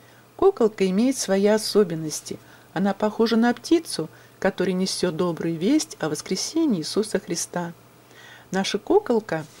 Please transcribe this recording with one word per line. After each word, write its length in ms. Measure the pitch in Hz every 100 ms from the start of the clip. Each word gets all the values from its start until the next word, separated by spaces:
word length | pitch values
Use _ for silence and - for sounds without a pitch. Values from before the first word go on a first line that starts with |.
| - - - -
Куколка 520 | 392 392 214 - 190
имеет 280 | 190 254 262
свои 280 | - 196 202
особенности. 960 | 214 - 202 180 160 156 - - - - - -
Она 220 | 165 196 196
похожа 400 | 214 208 226 226
на 180 | 240
птицу, 560 | 240 - 330 - - 160 - - -
которая 340 | 190 - 190
несет 420 | 185 185 - 196 156
добрую 400 | 180 165 165 165
весть 420 | 196 302 - -
о 100 | 160
воскресении 680 | - - 190 - 320 320 180
Иисуса 400 | 147 202 214 202
Христа. 540 | - 170 - 175 175 - - - - - - - -
Наша 300 | 185 190 202
куколка 680 | - 381 - 226 214 160 156 -